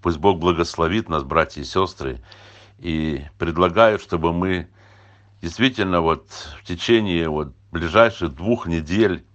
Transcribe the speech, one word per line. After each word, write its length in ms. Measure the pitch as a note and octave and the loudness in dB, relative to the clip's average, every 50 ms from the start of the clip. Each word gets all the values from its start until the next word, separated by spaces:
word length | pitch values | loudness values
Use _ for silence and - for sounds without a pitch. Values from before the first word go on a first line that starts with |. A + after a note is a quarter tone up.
| - | -2
Пусть 160 | F2+ E2+ D2+ | -4 -4 2
Бог 200 | D2 G2+ G2 E2 | 2 2 2 4
благословит 680 | E2 F2+ F2+ D#2+ E2+ D#2+ - - E2 E2 F2 F2 E2+ E2 | 2 0 2 2 0 -4 -2 -2 -2 0 0 -2 -4 -2
нас, 140 | E2 D#2 C2+ | -4 -4 -4
братья 380 | C2+ D#2 E2 D#2+ D#2 - - | -2 0 0 0 0 -4 -12
и 40 | C#2 | -12
сестры. 580 | C2+ - F#2 F#2+ F#2 - - C#2+ C2+ B1+ A#1 - - - - - - - - - - _ _ | -6 -2 -2 -2 -2 -4 -8 -8 -8 -8 -10 -14 -20 -20 -20 -20 -20 -20 -20 -20 -20 _ _
И 460 | - F2 D#2+ D#2 D#2 D#2 D2+ C#2 C#2 D2 - _ | -8 -4 -4 -2 -2 -2 -4 -6 -8 -12 -10 _
предлагаю, 600 | - E2 D#2+ D#2 F2+ F2+ E2+ G2+ A2+ A2+ G#2+ G2 | -6 -4 0 2 2 2 4 6 6 6 4 2
чтобы 340 | - - - E2+ D#2+ E2+ E2+ | -4 -4 -6 -2 0 0 0
мы 360 | F2 F#2 F#2+ F#2 F2+ E2 - _ _ - - - - - - - _ _ _ _ _ | 0 -2 -2 -2 -4 -4 -8 _ _ -20 -20 -20 -20 -20 -20 -20 _ _ _ _ _
действительно 600 | - F2 E2+ - A#2 C3 B2+ A2+ G2+ F#2+ F#2 F2 | -10 -10 -4 0 0 0 2 0 -2 2 2 2
вот 280 | E2 D#2+ D#2+ D#2 - _ - - - - D2 - | 2 2 0 0 -4 _ -18 -18 -16 -16 -18 -18
в 40 | - | -10
течение 640 | - F2+ E2 - - A#2+ A2+ G#2+ G2+ F2 E2+ E2 D#2+ | -10 -10 -8 0 2 4 4 4 2 0 0 0 -2
вот 260 | D#2 D2+ D2+ C#2 - _ _ _ | -2 -4 -6 -6 -10 _ _ _
ближайших 640 | - E2+ D#2+ E2 D#2+ G#2+ A#2 A#2 A2 - F2+ D#2+ C2+ | -8 -6 -4 2 6 6 6 6 4 -2 -6 -6 -6
двух 320 | C2+ E2+ G2+ A#2+ A#2+ - | -6 -2 -2 -2 -2 0
недель 580 | F2+ E2 E2 D#2 D2 F2+ G#2 A2+ G2+ F2+ E2 - _ _ | -4 -4 -4 -2 -2 0 2 2 2 2 -2 -8 _ _